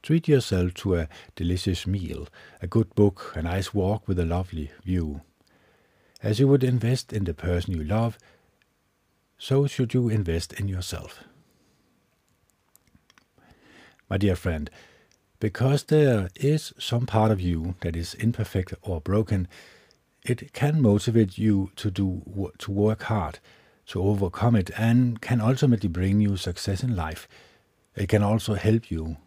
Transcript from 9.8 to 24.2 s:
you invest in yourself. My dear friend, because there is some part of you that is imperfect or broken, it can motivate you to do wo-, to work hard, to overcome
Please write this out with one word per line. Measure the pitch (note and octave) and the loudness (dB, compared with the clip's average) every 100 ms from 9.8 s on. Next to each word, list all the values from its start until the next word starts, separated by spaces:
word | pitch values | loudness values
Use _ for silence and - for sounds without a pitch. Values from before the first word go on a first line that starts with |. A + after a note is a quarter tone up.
| A#2+ | 0
you | B2+ A#2+ | 0 0
invest | G#2+ F2 E2 - | 0 0 -4 -4
in | - G2+ | -8 -6
yourself. | F#2 F2 F2 E2+ - - _ _ _ _ _ _ _ _ _ _ _ _ _ _ _ _ _ _ _ _ _ _ _ _ - - _ _ | -6 -8 -10 -12 -20 -20 _ _ _ _ _ _ _ _ _ _ _ _ _ _ _ _ _ _ _ _ _ _ _ _ -20 -20 _ _
My | F#2+ | 0
dear | G2+ F2 | 2 2
friend, | F2+ D#2+ D2 - - _ _ _ _ _ | -2 -4 -6 -12 -20 _ _ _ _ _
because | G#2+ - B2+ C#3+ | -6 0 2 2
there | - D#3 C#3+ A2+ F#2 - | 2 4 4 2 -2 -2
is | C3+ D3+ - - | 0 0 -4 -12
some | - A#2+ B2 | -4 -2 0
part | A2 A2 | 2 4
of | G2+ | 2
you | F2+ E2 D#2+ F2+ | 0 -2 -4 -6
that | F2 E2 | -6 -6
is | E2+ - | -8 -4
imperfect | A2 A#2 A2 G2 F2+ - | -2 -2 -4 -4 -4 -10
or | - D2+ | -8 -6
broken, | - G2+ G#2 G2 F2+ - - - _ _ _ _ | 0 0 0 -2 -2 -10 -20 -20 _ _ _ _
it | - A#2+ - | -6 -6 -6
can | - D3 D#3 | -2 0 4
motivate | A#2 G#2 - A2+ G2+ G2 | 4 4 4 2 2 2
you | G#2+ G2 F#2+ - | 2 2 0 -4
to | G#2 | -6
do | F#2 F#2+ F2+ - | -2 -2 -2 -8
wo-, | G2 F#2+ - | -8 -8 -8
to | - | -6
work | G2+ G#2 A2 | 0 0 0
hard, | - A2 D#2 - _ _ _ _ - | -2 -2 -4 -10 _ _ _ _ -10
to | F#2+ | -2
overcome | F#2+ G#2 | 0 2